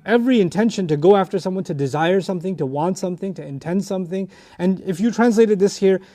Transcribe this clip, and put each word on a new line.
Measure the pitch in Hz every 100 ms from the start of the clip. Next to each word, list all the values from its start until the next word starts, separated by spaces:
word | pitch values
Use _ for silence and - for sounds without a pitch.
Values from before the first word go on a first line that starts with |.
every | - 233 240 247
intention | 180 175 226 - 180
to | 147
go | 160 202
after | 185 196
someone, | 185 185
to | 185
desire | 151 139 143 165 190
something, | 180 185 180 190
to | 139
want | 139 165 185
something, | 185 180 196
to | 170
intend | 151 139 156 185
something. | 190 190 175 190 185 - - -
And | 180 185
if | - 165
you | 226
translated | 202 240 214 226 208
this | 196 -
here, | 196 185 -